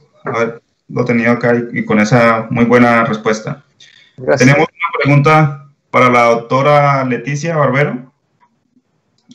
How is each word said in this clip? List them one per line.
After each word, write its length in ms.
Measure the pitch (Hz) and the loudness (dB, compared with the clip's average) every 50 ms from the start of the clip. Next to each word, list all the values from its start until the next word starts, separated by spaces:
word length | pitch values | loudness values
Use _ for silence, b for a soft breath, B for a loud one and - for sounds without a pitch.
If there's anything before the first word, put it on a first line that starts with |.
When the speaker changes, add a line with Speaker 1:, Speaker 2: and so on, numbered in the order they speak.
| _ _ _ _ - | _ _ _ _ -12
Speaker 1:
haberlo 800 | 135 120 113 117 117 117 - - _ _ _ _ - - 127 123 | -8 -6 -4 -4 -6 -6 -12 -20 _ _ _ _ -8 -6 -4 -4
tenido 260 | - 120 117 113 120 | -2 -2 0 0 0
acá 220 | 120 117 - 120 120 | -2 0 0 -2 -2
y, 260 | 120 120 - - 120 | -2 -4 -6 -8 -8
y 40 | 113 | -4
con 160 | - 110 104 | -2 0 0
esa 460 | 107 107 127 120 117 117 113 113 113 - | 0 2 2 2 2 2 0 -2 -4 -4
muy 160 | 123 117 120 | -2 -2 2
buena 400 | 117 123 120 120 120 117 117 113 | 2 4 4 4 4 2 2 0
respuesta. 580 | 113 110 107 - 110 110 - - 135 - - _ _ _ b b b b b b b b | -2 -4 -4 -4 -4 -4 -4 -6 -10 -12 -14 _ _ _ b b b b b b b b
Speaker 2:
Gracias. 320 | - 127 143 147 131 - - | -8 -2 -2 0 2 4 2
Speaker 1:
Tenemos 180 | - - - - | 4 2 0 -2
una 300 | _ - - - - - | _ -8 -8 -6 -6 -4
pregunta 680 | - 139 143 143 143 160 156 156 156 143 - - - - _ _ _ _ | 0 2 2 4 4 4 4 4 2 0 -2 -8 -16 -20 _ _ _ _
para 180 | - 120 127 123 | 0 0 2 2
la 160 | 123 120 120 | 2 2 2
doctora 800 | 117 117 117 113 - 127 131 135 147 147 147 143 143 139 135 131 | 2 2 0 -2 -2 -2 0 2 2 2 4 2 2 0 -2 -2
Leticia 500 | 127 120 113 - 147 147 143 156 165 165 | -4 -4 -6 -6 -8 -8 -6 -6 -4 -2
Barbero, 560 | 151 143 127 123 139 147 196 240 254 - - _ _ _ _ _ _ _ _ _ _ _ _ _ _ _ _ _ _ _ _ _ _ _ _ | -2 -2 0 0 -2 -2 -2 -4 -8 -12 -18 _ _ _ _ _ _ _ _ _ _ _ _ _ _ _ _ _ _ _ _ _ _ _ _